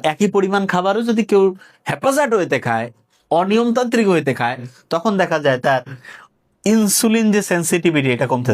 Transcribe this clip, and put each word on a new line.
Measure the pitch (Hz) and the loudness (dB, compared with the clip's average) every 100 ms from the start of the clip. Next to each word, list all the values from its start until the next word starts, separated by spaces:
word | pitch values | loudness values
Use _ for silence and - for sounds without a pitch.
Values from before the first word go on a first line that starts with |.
| 156 | -4
একই | 151 202 196 | 0 0 0
পরিমাণ | 196 202 190 | 0 0 0
খাবারও | 180 190 202 233 | 0 0 -2 0
যদি | 226 208 | -2 2
কেউ | 202 190 190 - _ - | 4 2 0 -12 _ -10
হ্যাপাজার্ড | - 262 269 285 220 | -4 0 0 0 0
ওয়েতে | 156 135 127 | 0 -2 -2
খায়, | 113 120 - _ _ _ 160 | -4 -4 -12 _ _ _ 0
অনিয়মতান্ত্রিক | 190 220 240 240 247 233 202 | 2 2 2 0 0 0 2
ওয়েতে | 170 135 127 | 2 0 -2
খায়, | 120 127 120 - _ | -4 -4 -12 -20 _
তখন | 165 220 196 | -4 -2 0
দেখা | 175 - 143 | 0 0 0
যায় | 127 143 | 0 0
তার | 131 131 135 - - - _ _ _ 202 | -2 -4 -16 -20 -20 -20 _ _ _ 0
ইনসুলিন | 220 208 - 233 226 220 202 | 2 2 0 2 2 2 0
যে | 196 | 0
সেনসিটিভিটি, | 175 165 175 170 151 135 120 | -2 0 0 0 0 0 -2
এটা | 131 | -2
কমতে | 123 123 | -2 -2